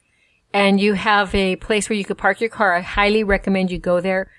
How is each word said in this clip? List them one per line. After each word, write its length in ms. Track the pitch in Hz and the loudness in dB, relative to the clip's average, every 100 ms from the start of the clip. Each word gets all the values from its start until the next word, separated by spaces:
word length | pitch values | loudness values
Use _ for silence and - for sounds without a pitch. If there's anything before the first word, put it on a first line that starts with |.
| _ _ _ _ _ | _ _ _ _ _
and 280 | 202 196 196 | 0 2 4
you 140 | 208 | 2
have 400 | 190 220 208 190 | 2 2 2 2
a 220 | 202 190 185 | 0 -2 -4
place 320 | - 214 - | -2 -2 -2
where 80 | 214 | -4
you 80 | |
could 140 | 190 202 | -4 -2
park 220 | 196 196 | -2 0
your 100 | 226 | -6
car. 240 | - 202 | 0 0
I 60 | 175 | 0
highly 440 | 185 - 202 214 | -2 0 2 2
recommend 480 | 202 196 - 190 185 | 0 0 0 0 -2
you 60 | 180 | -4
go 220 | 180 175 | -2 -2
there, 300 | 190 190 190 | 0 -4 -6